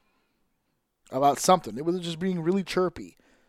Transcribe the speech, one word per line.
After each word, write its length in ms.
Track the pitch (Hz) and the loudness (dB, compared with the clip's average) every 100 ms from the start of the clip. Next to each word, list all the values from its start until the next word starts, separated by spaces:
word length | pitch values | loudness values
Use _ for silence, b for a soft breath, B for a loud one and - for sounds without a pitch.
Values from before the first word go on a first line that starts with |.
| _ _ _ _ _ _ _ _ _ _ - | _ _ _ _ _ _ _ _ _ _ -8
about 280 | 131 143 131 | 2 2 4
something. 380 | - 185 - 107 | 4 4 2 -6
It 80 | |
was 140 | 165 180 | -4 -4
just 180 | 170 160 | -4 -4
being 220 | 190 180 | -2 -2
really 220 | 160 196 | 0 0
chirpy. 520 | 180 180 185 - 92 - _ _ | 0 0 0 -2 -16 -18 _ _